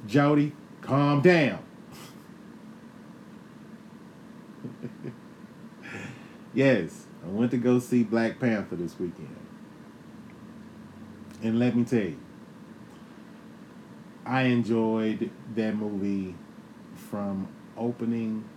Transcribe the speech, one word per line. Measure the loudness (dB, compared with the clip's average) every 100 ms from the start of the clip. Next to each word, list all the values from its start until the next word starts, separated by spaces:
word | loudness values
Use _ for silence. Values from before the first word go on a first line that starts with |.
Jody, | 4 4 6 6 4 -2 -18 -16
calm | 0 4 4 8
down. | 8 8 6 0 -10 -18 -18 -16 -16 -18 -20 -20 -18 -18 -18 -18 -18 -18 -18 -18 -18 -18 -18 -18 -18 -18 -18 -18 -18 -18 -18 -18 -18 -14 -12 -10 -12
<laughs> | -10 -12 -12 -18 -18 -18 -18 -18 -16 -12 -10 -12 -12 -16 -18 -4
Yes, | 4 6 6 2 -8 -18 -14
I | -4
went | 0 2
to | 4
go | 6 4
see | 4 2
Black | 4 4 2 2
Panther | 2 2 -2
this | -4 -4 -4
weekend. | -6 -6 -14 -14 -16 -18 -18 -18 -18 -18 -18 -18 -18 -18 -16 -16 -18 -16 -16 -16 -16 -16 -16 -4
And | 2 4
let | 6
me | 4
tell | 4 2
you, | 2 -4 -14 -18 -18 -18 -18 -18 -18 -18 -18 -18 -18 -18 -18 -18 -18 -18 -18 -18 -18 -12
I | 0 4
enjoyed | 6 4 4 4 4 4 2 2 -2 -4 -6
that | 0 0
movie | 0 -2 0 0 0 -2 -8 -16 -18 -18 -18 -18
from | -16 -8 -4 -2 -2 -4 -10 -16 -2
opening | -2 0 0 0 -2 -4 -6